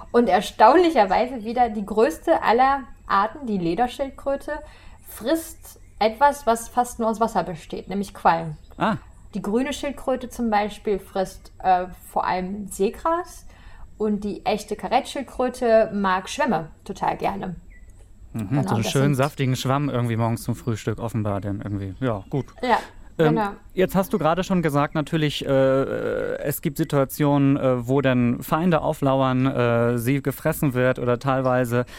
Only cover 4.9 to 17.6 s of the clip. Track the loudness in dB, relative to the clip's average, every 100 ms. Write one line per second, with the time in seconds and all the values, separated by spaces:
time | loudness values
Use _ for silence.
4.9 | -20 -18 -8 -2 -2 -2 -16 -20 -20 -14
5.9 | -2 -2 4 2 2 0 0 -2 -2 -2
6.9 | -2 -2 0 0 0 -4 -6 -10 -12 -6
7.9 | -6 -6 0 2 2 0 -10 -14 -4 -2
8.9 | -2 -6 -20 -12 -8 -2 -2 -2 -4 -6
9.9 | -6 -4 -4 -4 -6 0 0 0 -4 -4
10.9 | -4 -4 -4 -4 -6 -20 -4 2 2 2
11.9 | -10 -8 -4 -2 -2 -4 -8 -8 -2 -2
12.9 | -2 -2 -2 -4 -12 -20 -20 -20 -20 -16
13.9 | -4 -2 -2 -4 -6 -2 -4 -4 -8 0
14.9 | 0 0 -6 -8 -4 -4 -2 4 4 4
15.9 | 0 0 0 -2 -2 0 0 -4 -14 -14
16.9 | -6 -4 -2 -4 -4 -8 -10